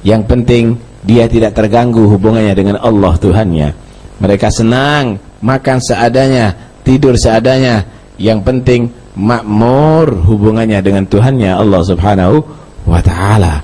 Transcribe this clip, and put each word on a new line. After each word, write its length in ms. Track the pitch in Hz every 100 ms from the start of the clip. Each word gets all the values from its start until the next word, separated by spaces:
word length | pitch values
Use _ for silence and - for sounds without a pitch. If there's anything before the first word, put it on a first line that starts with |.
Yang 200 | 98 110 107
penting 380 | 123 120 120 117 117 - - 95
dia 240 | 117 113
tidak 240 | 117 107
terganggu 560 | 107 107 117 120 113 104
hubungannya 440 | 104 107 113 107
dengan 220 | 98 98 101
Allah 320 | 117 104 95 82
Tuhannya. 500 | 104 107 101 82 73 - - - - -
Mereka 320 | 101 101 110
senang 680 | 104 113 127 143 147 131 98 - -
makan 360 | 110 131 135 127
seadanya, 760 | - 101 117 127 135 127 107 87 - -
tidur 320 | - 131 139 117
seadanya. 680 | 117 113 123 131 127 110 95 - - -
Yang 220 | 101 107 107
penting 340 | 127 127 123 117 - -
makmur 1120 | - 104 120 107 104 117 135 151 160 160 101 85
hubungannya 560 | 107 107 113 113 104
dengan 240 | 95 98 95
Tuhannya 480 | 101 123 131 98
Allah 280 | 92 107 92 87
Subhanahu 500 | 87 98 98 90 147 147 - - - -
wa 120 | 85
taala. 600 | - 87 98 107 85 73